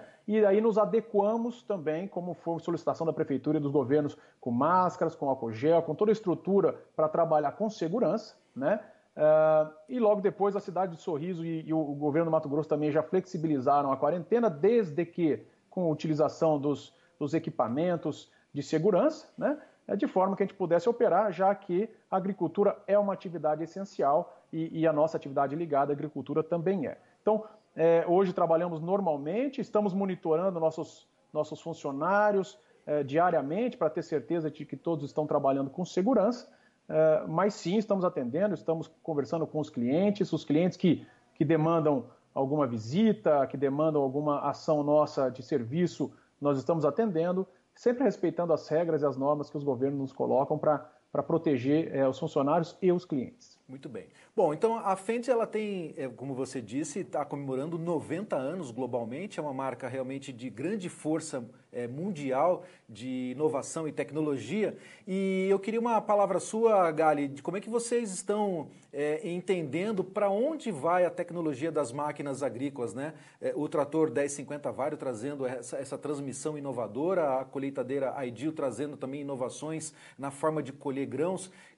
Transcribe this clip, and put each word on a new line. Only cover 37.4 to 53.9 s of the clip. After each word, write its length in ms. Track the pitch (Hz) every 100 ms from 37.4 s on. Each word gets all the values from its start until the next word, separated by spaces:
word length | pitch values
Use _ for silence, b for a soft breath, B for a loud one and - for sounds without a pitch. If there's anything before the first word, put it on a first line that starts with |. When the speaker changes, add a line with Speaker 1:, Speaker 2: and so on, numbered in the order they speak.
| 202
Speaker 1:
sim, 240 | - 170 214
estamos 260 | 214 196
atendendo, 520 | 175 151 123 147 208 165
estamos 360 | - 160 151 _
conversando 420 | - 147 135 165 147
com 140 | 151
os 100 | 151
clientes, 640 | 127 120 156 202 202 185
os 100 | 160
clientes 340 | - 147 180 -
que, 260 | 180 120 B B B -
que 100 | 151
demandam 640 | 160 160 165 151 135 120 B B
alguma 320 | - 135 151 135
visita, 800 | 117 107 170 220 214 - 147 131
que 100 | 135
demandam 460 | 139 139 160 147
alguma 480 | 135 139 151 143 143
ação 320 | - - 151
nossa 480 | 147 151 147 - 131
de 140 | -
serviço, 680 | 117 143 113 160 175 - 139 B B B
nós 160 | 143 135
estamos 280 | 127 165 147
atendendo, 640 | 180 226 160 175 185 190 b b
sempre 320 | _ 240 247 247
respeitando 480 | - 170 160 170
as 160 | 151 -
regras 320 | 151 170 156
e 40 | 143
as 120 | 131
normas 320 | 139 151 143
que 80 | 151
os 60 |
governos 360 | 143 120 135 143
nos 140 | 135
colocam 440 | - 123 123 139 151
pra, 320 | 151 143 B B B
pra 100 | 143
proteger, 720 | 135 160 160 131 131 151 160
é, 140 | 139 135
os 100 | 131
funcionários 600 | 160 151 139 170 160 -
e 80 | 185
os 140 | 175
clientes. 520 | - 143 120 - - _ -
Speaker 2:
Muito 220 | 135
bem. 160 | 156